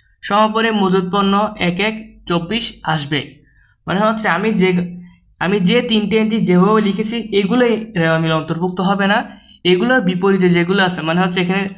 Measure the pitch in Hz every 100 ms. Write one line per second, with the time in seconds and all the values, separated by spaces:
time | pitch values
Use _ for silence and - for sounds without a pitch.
0 | _ _ - 208 220 220 226 214 185 190
1 | 180 202 196 196 214 - 175 175 214 220
2 | - - - 170 170 226 226 - - 156
3 | 139 147 - - _ _ _ _ - 185
4 | 214 220 214 170 220 180 185 180 175 -
5 | - - _ _ 165 208 180 240 240 214
6 | 202 220 220 220 175 180 196 220 196 196
7 | 220 233 - 202 190 247 240 214 - 170
8 | 165 160 160 160 160 165 185 180 180 190
9 | 196 208 - - _ _ 175 185 233 254
10 | 180 180 196 190 180 175 170 196 180 180
11 | 156 175 185 180 180 190 196